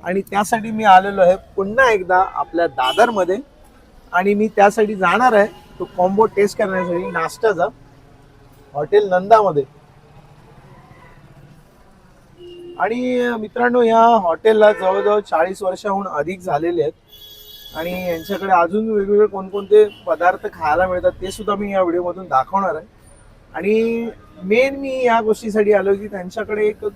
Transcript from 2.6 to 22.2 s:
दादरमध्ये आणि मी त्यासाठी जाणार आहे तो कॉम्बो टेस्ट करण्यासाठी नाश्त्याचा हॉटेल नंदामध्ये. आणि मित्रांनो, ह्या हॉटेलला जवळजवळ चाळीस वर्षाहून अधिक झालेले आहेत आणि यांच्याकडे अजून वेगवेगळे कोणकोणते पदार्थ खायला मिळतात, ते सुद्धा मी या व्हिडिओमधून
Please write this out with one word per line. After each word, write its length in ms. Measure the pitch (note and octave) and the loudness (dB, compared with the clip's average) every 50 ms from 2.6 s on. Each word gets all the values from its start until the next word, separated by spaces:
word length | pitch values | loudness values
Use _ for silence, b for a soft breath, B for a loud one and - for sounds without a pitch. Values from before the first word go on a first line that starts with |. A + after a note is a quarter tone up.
| E3+ | -2
दादरमध्ये 720 | D#3+ - - B2+ C3 C3+ - A3+ A#3+ A#3 G3+ F3+ E3+ F#3 A3+ C#4+ _ _ _ - - _ _ _ _ _ - _ - - | -2 -2 -2 -2 -2 2 2 2 2 2 -2 -2 -2 -2 -6 -6 _ _ _ -20 -20 _ _ _ _ _ -20 _ -4 -4
आणि 200 | F3 F#3 G3+ G#3 | -2 0 0 0
मी 140 | G3+ G#3+ | 0 -2
त्यासाठी 480 | A3 - - G3 G#3 G3 - G#3+ G#3 A3 | -2 2 2 2 2 4 2 -2 -2 0
जाणार 380 | F#3+ F#3+ F3+ E3+ G#3 B3+ B3+ A3+ | -2 0 0 2 2 2 4 4
आहे 140 | G#3 G3+ A3+ - - - - - - | 4 2 2 -2 -16 -20 -20 -12 -12
तो 100 | F3+ - - | -12 -10 -2
कॉम्बो 280 | - F3+ F#3 G3 G3+ A3+ | -2 0 0 2 2 0
टेस्ट 320 | G#3+ - G3+ G3+ G3+ - | 2 2 0 0 0 0
करण्यासाठी 540 | - A3 F#3+ F#3+ F#3 F#3 F3 F3 E3+ F#3 G3 | -4 -4 -4 -2 -4 -4 -4 -4 -6 -6 -6
नाश्त्याचा 560 | F3+ E3+ D#3+ D#3 - - - A3 G3+ - D#3 - - - - - - - _ - - _ - _ _ - - - - _ - - - | -6 -6 -6 -6 -8 -2 -2 -2 0 0 -2 -4 -4 -12 -20 -20 -20 -20 _ -20 -20 _ -20 _ _ -20 -20 -20 -20 _ -20 -12 -8
हॉटेल 360 | C#3+ D3+ D3 - G#3 G#3 G3 | -8 -4 0 2 0 2 2
नंदामध्ये. 680 | F3+ F3+ F#3 G3+ A3+ A3+ G#3+ F#3+ D#3+ C#3+ C3+ - - - _ _ _ - _ _ - - - - - _ - - - - - - - - - - - - - - - - - - - - - - - - _ _ _ _ _ _ _ _ _ - _ _ _ _ - _ F4+ F4 F4 F4 F4 F4 F4 - | 0 -2 4 6 4 6 6 2 0 -2 -4 -4 -10 -20 _ _ _ -20 _ _ -20 -20 -20 -20 -20 _ -20 -20 -20 -20 -20 -20 -20 -20 -20 -20 -20 -20 -20 -20 -20 -20 -20 -20 -20 -20 -20 -20 -20 -20 _ _ _ _ _ _ _ _ _ -20 _ _ _ _ -20 _ -20 -20 -20 -18 -18 -18 -8 -6
आणि 500 | E3+ G3 A#3 B3 B3 B3+ B3+ B3 A#3+ A#3+ A#3+ A3+ | -4 -4 -2 -4 -2 -2 -2 -2 -2 -2 -4 -6
मित्रांनो, 420 | G#3+ G#3+ _ A#3+ A#3+ B3 A#3+ B3 | -8 -10 _ -2 0 0 2 2
ह्या 180 | A#3+ A3+ A3+ A3+ | 2 4 4 6
हॉटेलला 720 | A3+ A#3 A#3 A3+ F#3 E3+ E3 D#3+ - A3 A3 G#3+ G#3+ G#3 | 6 6 4 4 2 0 -4 2 2 2 4 6 6 4
जवळजवळ 480 | G#3+ - F#3 F#3 F#3+ G3+ G3+ G#3 G#3 G#3 | 4 4 0 0 0 0 0 0 0 0
चाळीस 420 | G3+ - - - - F#3 F#3+ - G#3 | -2 -2 -2 -2 0 -2 -2 -6 -6
वर्षाहून 440 | F#3 F#3 F#3 - G#3 G3 G3 G3+ | -6 -6 -4 -4 -4 -4 -4 -6
अधिक 320 | F#3+ F3 D3 D3 D#3+ F#3+ F#3 | -6 -6 -6 -6 -6 -8 -10
झालेले 420 | F3+ F#3 D#3 D3 D#3+ E3+ F3 E3+ | -6 -4 -4 -2 -2 -2 -2 -2
आहेत 100 | D3 D3+ - _ _ _ _ - - - - - - - - - - - - | -2 -4 -4 _ _ _ _ -20 -20 -20 -20 -20 -20 -20 -20 -20 -20 -16 -12
आणि 320 | D#3 D#3+ F3 F3+ F3+ F#3 F3+ | -10 -10 -8 -8 -8 -6 -6
यांच्याकडे 420 | E3+ E3 D#3+ F3 G3 F3 F#3+ G3 | -6 -8 -6 -8 -8 -6 -2 0
अजून 380 | F#3 F3 E3+ E3+ F3+ G#3+ A3 A3+ | 2 2 2 0 0 -4 -4 -2
वेगवेगळे 380 | A3 G#3 G3 G3 G#3 G#3 G#3+ | -2 -2 -2 0 2 2 2
कोणकोणते 580 | G#3 G3 G3 F#3+ F#3+ F#3 G3+ G3 F#3+ G#3 G#3+ G#3+ G#3 G#3 - - | 2 0 -8 -12 -8 -10 -10 -2 4 6 6 6 4 0 -10 -4
पदार्थ 400 | F3+ E3 D3+ F3 F3+ F#3 F#3 - G#3 - | -4 -4 0 0 0 0 0 -8 -12 -10
खायला 340 | F3+ D#3+ D3+ D3+ E3+ F#3 | -6 -2 -2 0 0 0
मिळतात, 240 | F#3 F3+ F3+ F3 F3+ F3+ - | 0 -2 -2 -2 -2 -2 -2
ते 100 | E3+ F#3+ | -12 -12
सुद्धा 240 | F#3+ - G#3 G3+ G3+ | -10 -10 -6 -6 -6
मी 160 | G3 G#3 G3+ | -4 -6 -4
या 100 | G3 G3 | -2 0
व्हिडिओमधून 440 | F#3 F3 E3 F3 F3 F3 E3+ F#3 | 0 0 -2 -4 -4 -4 -8 -10